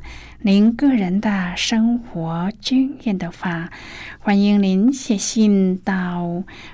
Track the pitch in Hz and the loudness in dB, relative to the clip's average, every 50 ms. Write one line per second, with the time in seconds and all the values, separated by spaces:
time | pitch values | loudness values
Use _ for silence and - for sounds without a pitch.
0 | - - - - - - - - - 202 196 202 214 233 233 - 285 277 262 214 | -14 -16 -18 -18 -20 -20 -10 -4 0 2 4 6 4 4 4 2 2 2 4 2
1 | 190 175 185 208 208 214 202 190 180 175 180 - - - 233 220 226 233 240 240 | 2 0 0 0 0 0 0 -2 -2 -4 -4 -6 -4 0 2 2 2 2 2 0
2 | 233 - - 170 160 165 165 170 175 196 - - - - 254 262 269 269 302 - | -4 -6 -8 -6 -6 -4 -4 -4 -4 -4 -6 -6 -4 0 2 2 2 0 -4 -6
3 | - 226 190 180 175 170 - - - 185 170 165 165 - - - - - - - | -4 -4 -2 -2 -4 -8 -8 -8 -6 -6 -4 -6 -8 -10 -14 -16 -18 -18 -18 -18
4 | - - - - - 214 202 202 202 202 208 202 196 190 185 190 214 254 277 - | -16 -18 -16 -6 -2 2 2 4 4 4 4 4 2 2 2 2 2 2 2 0
5 | - - 214 196 - - - 220 214 208 202 196 190 185 185 185 - 202 190 185 | -2 -2 -2 -2 -2 -2 0 2 4 4 4 4 4 2 0 -2 -4 -4 -4 -2
6 | 180 180 175 175 175 170 170 180 190 - - - - - | -4 -4 -4 -4 -4 -4 -4 -6 -8 -10 -14 -20 -20 -20